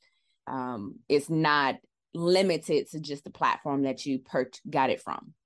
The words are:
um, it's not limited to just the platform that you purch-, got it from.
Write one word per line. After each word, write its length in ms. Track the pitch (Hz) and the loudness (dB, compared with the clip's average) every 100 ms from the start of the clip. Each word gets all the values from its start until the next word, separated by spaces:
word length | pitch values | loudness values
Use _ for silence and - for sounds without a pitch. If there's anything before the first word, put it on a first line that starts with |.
| _ _ _ _ - | _ _ _ _ -10
um, 500 | 131 127 120 101 - - | -8 -6 -6 -8 -10 0
it's 220 | 147 143 | 0 2
not 460 | 160 151 147 139 127 _ _ _ | 2 4 4 2 0 _ _ _
limited 800 | 170 170 185 196 160 - 151 - | -4 2 4 4 0 0 0 0
to 100 | 160 | -8
just 240 | 143 147 | -10 -10
the 60 | - | -12
platform 540 | - 135 - 151 139 | -2 0 0 -2 0
that 200 | 135 127 | 0 -2
you 140 | 143 131 | -4 -6
purch-, 420 | - 139 127 - - | -2 -2 -2 -6 -4
got 220 | 147 131 | 0 2
it 100 | - | 0
from. 320 | - - - - | -4 -10 -12 -20